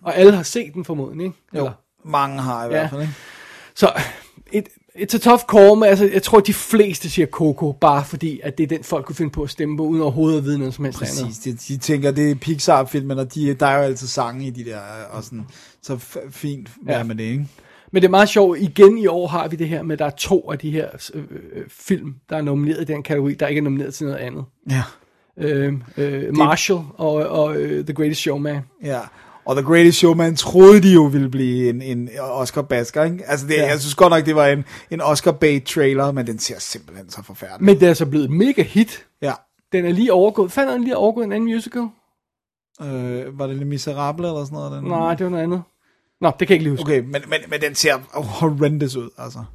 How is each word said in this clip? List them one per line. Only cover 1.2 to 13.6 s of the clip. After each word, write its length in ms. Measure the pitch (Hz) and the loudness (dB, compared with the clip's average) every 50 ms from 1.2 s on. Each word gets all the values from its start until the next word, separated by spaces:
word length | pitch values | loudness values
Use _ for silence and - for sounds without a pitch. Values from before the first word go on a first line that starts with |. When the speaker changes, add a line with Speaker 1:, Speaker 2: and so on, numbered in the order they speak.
| 180 | -10
Speaker 1:
ikke? 120 | 190 165 _ _ _ - | -10 -12 _ _ _ -6
Speaker 2:
Jo. 60 | 156 | -6
Speaker 1:
Eller? 120 | 139 127 113 _ _ _ _ _ _ | -6 -6 -8 _ _ _ _ _ _
Speaker 2:
Mange 340 | 156 151 143 139 135 135 135 | -4 -2 -2 -2 -2 -4 -6
har 200 | 131 131 123 117 | -6 -6 -6 -6
i 20 | 117 | -6
Speaker 1:
Ja. 60 | 120 | -4
Speaker 2:
hvert 200 | 143 156 156 151 | -2 -2 -4 -4
fald, 120 | 135 143 | -6 -8
ikke? 120 | 151 156 139 - - - - - - - - - - - _ | -8 -8 -10 -12 -20 -20 -20 -20 -20 -20 -20 -20 -20 -20 _
Speaker 1:
Så, 160 | - 208 175 - - - - - - - - _ - - _ | 2 2 2 2 -2 -8 -8 -10 -18 -20 -20 _ -20 -16 _
it, 160 | - 208 202 - _ _ _ _ _ | -6 -6 -6 -6 _ _ _ _ _
it's 200 | - 202 - - | -10 -6 -4 -4
a 20 | |
tough 240 | 220 - 240 240 226 233 - | 2 6 6 6 6 4 4
call, 240 | 208 214 196 202 214 | 8 10 10 10 10
men 60 | 214 220 202 | 8 6 4
altså, 200 | 196 190 208 196 196 | 6 6 4 2 2
jeg 100 | 190 - | 0 0
tror, 160 | - 226 214 | 6 4 4
de 140 | 202 214 202 | 6 4 -4
fleste 560 | - - - 226 214 208 202 165 - - 160 | -4 -4 0 4 4 4 2 0 -8 -10 -6
siger 160 | - 185 165 | -2 -2 -2
Coco, 460 | 143 - - 160 151 139 - 170 147 | -2 0 -2 0 0 0 -2 -4 -6
bare 340 | 139 - - 156 143 143 139 | -2 2 2 4 4 2 -2
fordi, 340 | - - 143 165 160 143 - - | -6 -8 -8 -6 -8 -8 -8 -10
at 140 | 147 139 | -10 -4
det 60 | - 160 | -4 -4
er 40 | |
den, 160 | 139 165 156 - | -2 -4 -8 -6
folk 220 | - 175 147 135 | -6 -6 -6 -6
kunne 100 | - 147 | -8 -8
finde 160 | - 165 147 | -6 -6 -6
på 120 | - 156 147 | -4 -8 -8
at 60 | 135 | -8
stemme 280 | - - 156 151 151 | -6 -8 -6 -6 -4
på, 60 | 147 160 | -4 -2
uden 180 | 156 165 160 | -2 -2 0
overhovedet 360 | 156 143 120 160 156 156 156 | 0 -2 0 0 0 2 2
at 60 | 151 139 | 0 0
vide 140 | 139 147 143 | -2 -4 -2
noget 140 | 135 131 127 | -4 -6 -6
som 120 | - 139 | -8 -8
helst 160 | 135 127 - | -8 -6 -8
andet. 240 | 131 135 135 139 127 | -10 -8 -6 -6 -8
Speaker 2:
Præcis. 140 | 117 107 - - 131 120 117 - | -8 -10 -10 -10 -10 -10 -10 -10
De, 60 | - 139 | -10 -10
de 40 | |
tænker, 340 | 131 - - 156 139 139 143 | -8 -4 -2 -2 0 0 -2
det 200 | 139 147 147 147 | 0 0 0 0
er 40 | 143 | 0
Pixar-filmen, 840 | 131 - 151 160 139 - - 160 135 135 131 - 147 135 139 135 135 | -2 -4 -6 -6 -2 2 2 2 2 2 -2 -4 -6 -6 -4 -6 -6
og 140 | 135 127 - | -8 -8 -6
de, 180 | 151 151 143 139 | -4 -2 -2 0
der 120 | 123 | 0